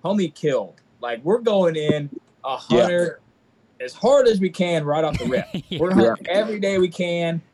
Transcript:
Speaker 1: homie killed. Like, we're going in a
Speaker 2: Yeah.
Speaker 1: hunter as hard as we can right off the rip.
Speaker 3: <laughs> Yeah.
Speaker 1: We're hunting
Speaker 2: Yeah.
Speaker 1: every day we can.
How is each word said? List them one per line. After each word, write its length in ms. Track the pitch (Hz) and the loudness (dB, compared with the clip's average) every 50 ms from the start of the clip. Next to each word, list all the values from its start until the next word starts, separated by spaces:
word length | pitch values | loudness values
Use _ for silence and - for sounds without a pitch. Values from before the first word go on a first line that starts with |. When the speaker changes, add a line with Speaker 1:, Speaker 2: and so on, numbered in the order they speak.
| - | -2
Speaker 1:
homie 280 | 170 208 208 185 156 | -2 0 0 -2 -2
killed. 480 | _ - - 147 127 117 101 90 - _ _ _ _ _ | _ -4 -2 -2 0 -2 -4 -6 -14 _ _ _ _ _
Like, 240 | 120 120 120 113 127 | -8 -6 -6 -4 -2
we're 160 | 160 208 247 | 0 0 0
going 340 | 233 226 208 196 185 170 160 | 2 0 2 2 2 2 0
in 340 | 156 151 151 151 147 147 143 - - _ _ _ _ - | 0 -2 0 -2 -2 -2 -8 -12 -16 _ _ _ _ -8
a 60 | 135 131 123 - - | -8 -8 -8 -4 0
Speaker 2:
Yeah. 120 | 117 120 | 2 2
Speaker 1:
hunter 380 | 120 - 175 175 175 165 - - _ _ _ _ _ _ _ _ _ _ _ _ | 4 4 2 0 0 -2 -4 -12 _ _ _ _ _ _ _ _ _ _ _ _
as 140 | 127 127 - | -12 -12 -10
hard 340 | - - 233 277 285 254 233 | -2 2 4 4 6 6 4
as 100 | 220 190 | 4 2
we 100 | 190 185 | 0 -2
can 340 | 160 - 180 175 170 160 147 | 0 -2 -2 0 0 -2 0
right 180 | 143 147 156 | 0 0 0
off 160 | 156 156 147 - | 0 0 -2 -4
the 60 | - | -4
rip. 200 | 120 127 - - - | -2 -2 -4 -4 -4
Speaker 3:
<laughs> 140 | - 180 - _ | -10 -10 -10 _
Yeah. 120 | 190 147 | -4 -4
Speaker 1:
We're 120 | 156 180 190 | -2 2 4
hunting 320 | - 226 - - - 196 | 4 4 4 2 -2 -6
Speaker 2:
Yeah. 60 | - 175 202 | -2 -2 -2
Speaker 1:
every 220 | 220 220 214 208 | -2 -2 -4 -4
day 180 | 196 196 196 190 | -4 -2 0 0
we 100 | 185 185 | 0 0
can. 540 | 185 - 180 175 170 170 170 165 165 165 - _ | 0 -4 -4 -2 -2 -2 -2 -2 -4 -6 -8 _